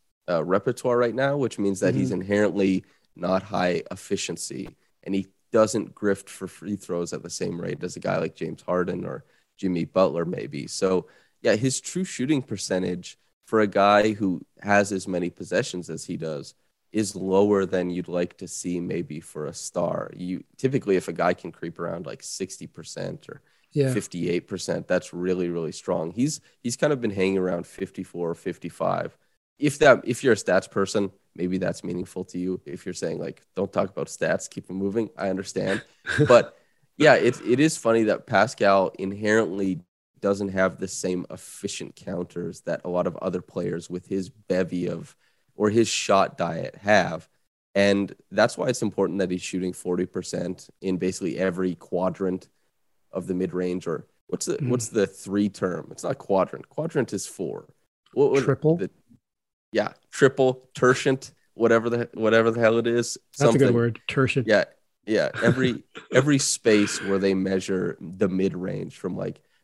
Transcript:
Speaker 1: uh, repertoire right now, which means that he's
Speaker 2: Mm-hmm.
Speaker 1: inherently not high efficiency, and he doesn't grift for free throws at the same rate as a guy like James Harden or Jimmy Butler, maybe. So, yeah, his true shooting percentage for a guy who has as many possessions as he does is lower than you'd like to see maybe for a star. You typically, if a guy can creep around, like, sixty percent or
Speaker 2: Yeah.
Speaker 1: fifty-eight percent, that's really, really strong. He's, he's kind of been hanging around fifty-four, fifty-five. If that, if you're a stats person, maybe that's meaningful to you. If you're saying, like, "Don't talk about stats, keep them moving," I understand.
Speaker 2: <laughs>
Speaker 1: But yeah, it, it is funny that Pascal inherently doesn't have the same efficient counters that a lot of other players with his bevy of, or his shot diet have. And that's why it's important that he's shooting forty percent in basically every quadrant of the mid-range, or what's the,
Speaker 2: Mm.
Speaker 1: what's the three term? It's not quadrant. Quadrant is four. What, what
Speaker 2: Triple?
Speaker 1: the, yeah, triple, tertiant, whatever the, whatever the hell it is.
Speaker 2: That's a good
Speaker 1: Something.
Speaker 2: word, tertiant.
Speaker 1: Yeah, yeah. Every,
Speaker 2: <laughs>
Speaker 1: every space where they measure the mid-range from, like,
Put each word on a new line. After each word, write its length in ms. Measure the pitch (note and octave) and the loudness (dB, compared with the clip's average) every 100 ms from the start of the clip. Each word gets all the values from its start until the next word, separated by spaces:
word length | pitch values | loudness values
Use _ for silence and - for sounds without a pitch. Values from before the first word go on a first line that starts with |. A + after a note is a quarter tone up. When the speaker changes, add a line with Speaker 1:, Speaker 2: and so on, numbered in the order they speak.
| _ _ - | _ _ -4
Speaker 1:
uh, 160 | E2+ | -2
repertoire 520 | D#2+ G2 C3 A#2+ B2+ A#2+ | 2 0 0 -2 0 2
right 180 | A#2+ | 2
now, 220 | A2+ C#3 C#3+ | 0 -2 0
which 220 | B2 - | -2 -2
means 220 | G2+ F#2+ | -2 0
that 140 | F#2+ | 0
he's 160 | G2 F#2 | 2 0
Speaker 2:
Mm-hmm. 100 | F2+ | -2
Speaker 1:
inherently 640 | F#2+ G2+ G#2 F#2+ F#2+ F#2 - _ _ - | 0 2 2 2 2 2 -2 _ _ -8
not 260 | F2 F#2+ | -2 -2
high 400 | G2 F2+ F2+ F2 - | -2 -2 0 0 -4
efficiency, 840 | F#2+ - G2 - E2 - - - - _ _ | -10 -6 -4 -4 -8 -8 -10 -10 -14 _ _
and 120 | - | -6
he 120 | G2 F#2+ _ _ | -4 -4 _ _
doesn't 420 | A2+ G#2+ A2+ - | 2 4 2 -4
grift 340 | - G#2 F#2+ - | -2 0 0 -2
for 200 | - F#2+ | -12 -12
free 280 | - F2+ G2+ | -10 -8 -8
throws 360 | - F2 F2 | -4 -4 -4
at 100 | - | -6
the 80 | E2+ | -10
same 300 | - F#2 F2 | -6 -6 -4
rate 220 | F2+ F2+ | -6 -6
as 120 | F2+ - | -8 -6
a 40 | |
guy 180 | F#2+ F2+ | -4 -2
like 160 | E2+ | -2
James 280 | - D#2+ - | -4 -8 -8
Harden 420 | - F2+ F2+ F2+ | -2 0 0 -4
or 200 | F#2 C2+ - _ _ - | -6 -10 -12 _ _ -6
Jimmy 280 | F#2+ F2 | -2 -2
Butler, 400 | D#2 F#2 F#2 D#2+ | 0 2 2 2
maybe. 420 | E2+ F2+ - C#2+ - | -2 -4 -6 -8 -10
So, 400 | - F#2+ D3+ - _ _ _ | -2 0 0 -2 _ _ _
yeah, 120 | A#2+ | 0
his 260 | G#2+ C3 - | 2 2 -2
true 240 | - F3+ | -6 -6
shooting 380 | F#3 - C3 D3 | -6 -4 0 0
percentage 760 | B2 G2+ - F#2 F#2 F2+ - - _ _ _ | -2 -6 -2 -2 -2 -4 -10 -20 _ _ _
for 140 | A2+ | 2
a 60 | G#2 | 4
guy 460 | G2 G2+ G#2 A2 | 4 6 6 6
who 320 | G#2 G2 F2 - _ | 2 0 -2 -6 _
has 280 | G2+ G2+ G2 | 2 2 4
as 160 | G2 G2 | 0 -4
many 240 | F2+ F2 | -2 -4
possessions 600 | - F2+ F2+ B2+ F2+ E2 | -6 -4 -2 -2 -6 -10
as 160 | D#2+ - | -10 -10
he 100 | E2 | -8
does 380 | D#2+ D2 C#2 - _ _ _ | -6 -8 -10 -20 _ _ _
is 240 | G#2+ G2+ | -4 -2
lower 520 | G2 F#2+ F#2+ G#2 G2 F#2 | -4 2 4 6 4 2
than 240 | F#2 F2+ | 0 -2
you'd 180 | F2 F2 | -4 -4
like 280 | F2 F2 - | -2 -4 -6
to 100 | F2 | -14
see 320 | - F2+ F2 | -10 -6 -4
maybe 400 | F2 F2 D2 D2+ | -4 -6 -6 -10
for 260 | - D#2 C#2+ | -12 -10 -10
a 80 | |
star. 560 | - - - F2 F2 - - | -10 -8 -4 -2 -4 -8 -8
You 260 | F2+ F#2 - - | -8 -8 -10 -4
typically, 400 | C3 C3 G2+ F#2 | -2 0 2 0
if 100 | - | 0
a 60 | |
guy 220 | E2 E2+ | 0 0
can 180 | F2+ E2+ | 0 -6
creep 260 | - E2+ E2+ | -12 -12 -8
around, 280 | E2+ F2 F2+ | -8 -6 -10
like, 160 | - | -12
sixty 440 | - - F#2+ - - | -12 -8 -8 -10 -16
percent 640 | - - - F#2 - - | -16 -14 -10 -8 -10 -14
or 140 | - _ _ _ | -20 _ _ _
Speaker 2:
Yeah. 200 | D3 C3+ | 0 0
Speaker 1:
fifty-eight 560 | A#2+ - E2+ F2 F2 - | 0 -4 -4 -2 -2 -2
percent, 400 | F#2 - F2 - | -6 -4 -4 0
that's 240 | F2+ - | -2 -2
really, 380 | F2 F2+ F#2 F2 | -4 -2 0 -2
really 220 | E2+ D#2+ | -2 -6
strong. 400 | - - F2 E2 | -6 -4 -2 -2
He's, 280 | F#2 C#3+ - _ _ | -2 -2 -4 _ _
he's 140 | A#2+ - | -8 -2
kind 160 | D3+ | 0
of 80 | C#3 | 0
been 100 | A#2 | -2
hanging 280 | G2 F#2+ F#2+ | 0 2 2
around 280 | F#2 E2+ - | 0 -2 -6
fifty-four, 680 | - F#2+ - F#2 F2 E2+ | -10 -10 -8 -10 -6 -6
fifty-five. 800 | E2 - F2 E2+ - F2+ F2+ E2+ - _ _ _ - | -4 -8 -8 -10 -4 -2 -2 -4 -10 _ _ _ -4
If 220 | D3 - | -2 6
that, 220 | D3 A#2 | 8 8
if 200 | - A#2+ | 4 0
you're 80 | C3+ | 2
a 40 | G#2+ | 2
stats 320 | - F#2 - | 4 0 0
person, 440 | G2 G2 G#2+ G2 - _ - | -2 -2 0 -4 -6 _ -6
maybe 220 | F2+ F#2 | -4 -2
that's 260 | F#2 F2+ | -2 -4
meaningful 400 | F2+ F2 F2 F#2 F#2 | -6 -8 -8 -10 -10
to 120 | F2+ | -6
you. 220 | F2+ F2+ C#2+ | -4 -6 -8
If 180 | E2 | -14
you're 80 | F#2+ | -12
saying, 280 | F2 E2+ E2+ | -6 -6 -6
like, 220 | E2 - _ | -8 -12 _
"Don't 180 | - G2 | -6 -4
talk 160 | F#2+ G2 | -2 -4
about 200 | - - | -4 -8
stats, 420 | - D#2 E2+ - | -2 0 0 -4
keep 160 | - - | -12 -10
them 100 | F#2 | -4
moving," 340 | G2 G#2+ A2 - | -2 -2 -4 -4
I 140 | G2 | -4
understand. 540 | F#2+ G2 - G2 G2+ - _ | -4 -4 -4 -2 -2 -6 _
Speaker 2:
<laughs> 220 | - - D3 | -4 2 8
Speaker 1:
But 320 | A#2+ - - _ _ _ - | 8 6 -4 _ _ _ 4
yeah, 180 | D3 | 6
it, 260 | A#2+ A#2+ - - | 6 4 0 0
it 140 | B2 | 2
is 160 | D#3 - | 2 2
funny 280 | A#2 A2+ | 2 2
that 220 | G#2+ - - | 4 0 0
Pascal 640 | G#2 A#2 - G2+ G2 F2+ - | 2 2 4 4 6 4 -2
inherently 800 | F#2+ G2+ G#2+ A2 G2 G2 F#2+ F2 - _ _ _ | -6 -2 2 4 2 0 -2 -2 -6 _ _ _
doesn't 280 | G2 G2+ G2+ | 0 0 0
have 300 | F#2+ F#2+ - | 2 2 0
the 100 | F#2 | -8
same 380 | - F#2 F2+ - | -6 -4 -4 -6
efficient 640 | F#2 - - G2 - - | -12 -16 -10 -10 -8 -12
counters 680 | - - F2 F2 F2 F2 - | -14 -8 -8 -6 -8 -8 -8
that 180 | - D#2+ | -6 -6
a 40 | F2 | -4
lot 180 | F2+ F2+ | -2 -2
of 100 | E2 | -2
other 240 | F#2+ F2+ | -4 -4
players 460 | - F#2 F2+ E2+ - | -6 -6 -4 -6 -8
with 180 | F2 - | -10 -6
his 220 | F#2+ F2 | -6 -6
bevy 600 | - - F#2 F2 F2+ F2+ | -8 -2 0 0 -2 -4
of, 260 | F2 - _ _ _ _ | -6 -10 _ _ _ _
or 160 | - G#2 | 0 2
his 160 | A2 G#2+ | 4 2
shot 500 | - - G2 F2+ - | 0 2 4 4 0
diet 380 | F2 E2+ - - | -4 -4 -8 -6
have. 520 | G#2 G#2 E2+ E2 - _ _ _ _ G2 | 4 4 4 -2 -10 _ _ _ _ 2
And 360 | G2+ G2+ G2 - _ | 4 4 0 -6 _
that's 240 | G2 A2+ - | 2 2 2
why 100 | C3 | -4
it's 140 | B2 | -2
important 380 | G#2+ F#2+ G2 F#2+ | -2 0 0 0
that 100 | F#2 | -2
he's 120 | F#2 | -2
shooting 300 | - F#2 F#2 | -4 -4 -4
forty 340 | F2+ F2+ F2+ F2+ | -4 -4 -2 -2
percent 600 | F#2 F2 F2+ F2+ F#2 - _ | -4 -6 -6 -6 -8 -14 _
in 160 | F#2 F2+ | -4 -2
basically 420 | F2+ F#2 F#2 - | -2 -2 -4 -2
every 380 | F#2+ F2 F#2 E2+ | -2 0 -2 -4
quadrant 720 | - F2+ F#2 E2+ F#2+ F#2 - _ _ _ _ _ _ | -6 -2 -2 -2 -2 -4 -8 _ _ _ _ _ _
of 160 | F#2+ F2+ | -8 -4
the 60 | |
mid-range, 520 | F2+ F2+ F2+ F2+ F2+ F2 | -2 -2 -2 -2 -4 -4
or 220 | D#2+ - _ _ | -6 -8 _ _
what's 200 | - - | -6 -4
the, 100 | - | -4
Speaker 2:
Mm. 140 | C3 | 0
Speaker 1:
what's 180 | B2 A2 | -2 -2
the 180 | A2+ G2 | 0 0
three 420 | - - G2+ G#2 | -2 -4 0 0
term? 400 | - F#2+ E2 - | 0 -4 -4 -10
It's 100 | - | -8
not 160 | - - | -6 -6
quadrant. 500 | - F#2+ F2+ - - | 0 2 2 -4 -10
Quadrant 440 | - E3 D#3 A#2 | -6 -4 -2 -2
is 120 | G2 | -2
four. 440 | - - E2+ G1+ - _ _ _ _ | -8 -8 -6 -8 -12 _ _ _ _
What, 180 | - C#3 | 2 4
what 100 | C#3 | 4
Speaker 2:
Triple? 340 | B2+ C3 D3+ E3 | 2 2 2 2
Speaker 1:
the, 120 | F#2 - _ _ _ _ _ _ _ | -2 -8 _ _ _ _ _ _ _
yeah, 200 | G#2+ G#2 - _ | -2 -2 -4 _
triple, 560 | - C3+ C3+ C3 - - | 4 4 6 2 2 -6
tertiant, 580 | - B2+ B2+ - C3 - _ _ | 2 4 4 2 0 -4 _ _
whatever 360 | - A2+ A2+ A#2 | 0 4 4 2
the, 180 | A#2+ A2+ | -2 -4
whatever 380 | - A2 A2+ A2+ | -2 4 6 4
the 80 | A#2 | 4
hell 180 | A2+ A#2 | 4 4
it 80 | A#2 | 2
is. 320 | A#2+ A#2 - _ - | 0 0 -6 _ 2
Speaker 2:
That's 180 | C#3 | 4
a 40 | A2+ | 6
good 20 | |
Speaker 1:
Something. 140 | B2+ | 4
Speaker 2:
word, 260 | A#2 A#2 A2 - | 4 2 -2 -4
tertiant. 400 | - B2+ C#3 A2 | 0 0 0 2
Speaker 1:
Yeah, 180 | G2+ - _ _ _ | 2 2 _ _ _
yeah. 260 | - G#2+ D2 - | -2 0 0 2
Every, 400 | A#2 B2+ B2+ A2+ - - | 2 4 2 -2 -8 -20
Speaker 2:
<laughs> 140 | - | -2
Speaker 1:
every 260 | B2 C#3 C#3 | 2 4 2
space 640 | - - A#2 G#2 G#2 - | 0 -2 4 4 4 -2
where 160 | F#2+ G2 | -2 0
they 160 | G2 | 2
measure 600 | F#2+ F#2+ F#2+ F#2 F#2 F#2 - | 0 0 -2 -2 -2 -4 -6
the 280 | E2 F#2 G2 | -12 -4 -2
mid-range 680 | F#2 F#2+ F2 F#2 G2 F2+ - | 0 -2 -2 -6 -6 -10 -10
from, 200 | F#2 F#2+ | -8 -6
like, 240 | F#2+ - _ _ | -8 -10 _ _